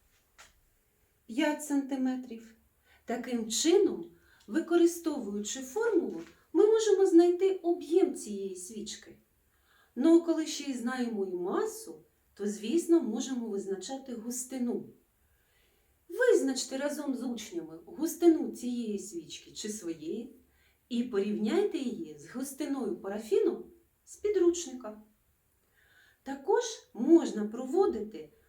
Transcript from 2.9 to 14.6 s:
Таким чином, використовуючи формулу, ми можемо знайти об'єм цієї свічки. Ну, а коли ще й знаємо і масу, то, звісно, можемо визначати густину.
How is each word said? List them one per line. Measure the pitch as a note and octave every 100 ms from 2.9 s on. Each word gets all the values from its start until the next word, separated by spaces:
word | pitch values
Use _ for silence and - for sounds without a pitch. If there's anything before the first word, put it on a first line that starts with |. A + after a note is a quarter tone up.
| _ -
Таким | A#3+ B3 A#3+ A3
чином, | - D#4 F#4+ G4+ - - - _ _ -
використовуючи | B3 E4 E4+ E4+ - D#4+ C#4+ G#3 G#3 G#3 C4
формулу, | B3+ - A#4 G4 B3+ E3 - _ _
ми | D#4+ G#4+
можемо | A4 G#4+ F#4+ F#4+
знайти | E4 F4 F4 G4 F#4+
об'єм | E4 F4 C#4+ F4 D#4 -
цієї | G#3+ G3+ G3 F3+
свічки. | - A3 - - - - _ _ _ _ _ _ _ -
Ну, | D4+ E4+
а | E4+
коли | D#4 D#4
ще | - C#4
й |
знаємо | A#3+ A#3 C4 A#3 G#3 F#3+
і | F3
масу, | F3+ D4+ A4 - - - _ _ _
то, | _ G3+
звісно, | G3+ A3 E4+ E4+ E4+
можемо | A3 A#3 C#4 B3+ A3+
визначати | G3 F#3+ F#3+ - C4+ C4
густину. | A#3 A3+ B3 - C4